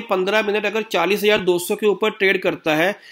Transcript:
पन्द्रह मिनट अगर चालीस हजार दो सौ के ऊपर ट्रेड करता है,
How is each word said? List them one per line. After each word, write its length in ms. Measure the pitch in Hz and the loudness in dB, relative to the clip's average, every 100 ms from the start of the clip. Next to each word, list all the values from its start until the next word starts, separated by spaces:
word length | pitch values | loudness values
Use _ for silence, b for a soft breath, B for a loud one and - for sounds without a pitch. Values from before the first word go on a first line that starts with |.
| 220 | -2
पन्द्रह 360 | 190 185 214 | -2 0 0
मिनट 220 | 208 202 202 | 0 -2 -2
अगर 180 | 214 | -4
चालीस 400 | 214 185 170 202 | -2 0 0 0
हजार 160 | 208 214 | 2 2
दो 180 | 180 175 | 2 0
सौ 160 | - 208 | -2 -2
के 120 | 214 | 0
ऊपर 220 | 190 214 | 2 0
ट्रेड 300 | 208 196 190 | 0 0 2
करता 340 | 185 156 165 156 | 0 -2 -2 0
है, 200 | 180 208 B | 0 -2 B